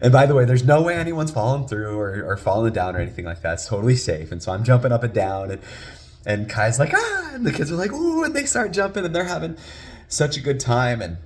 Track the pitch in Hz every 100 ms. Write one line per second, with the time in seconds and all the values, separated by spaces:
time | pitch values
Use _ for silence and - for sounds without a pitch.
0 | 123 127 139 143 123 127 127 147 165 170
1 | 165 165 156 156 110 139 135 104 107 104
2 | 101 98 80 98 - 98 113 101 90 90
3 | 87 - 87 85 82 82 - 104 110 127
4 | - 80 80 87 87 95 113 127 127 117
5 | 117 107 95 98 98 95 - - - -
6 | - - - 104 104 - 107 120 147 381
7 | 453 392 339 269 240 - 147 170 190 285
8 | 339 320 311 285 277 233 208 175 196 196
9 | 180 165 214 175 165 160 - - - -
10 | - - 147 147 131 135 - 120 127 120
11 | 92 85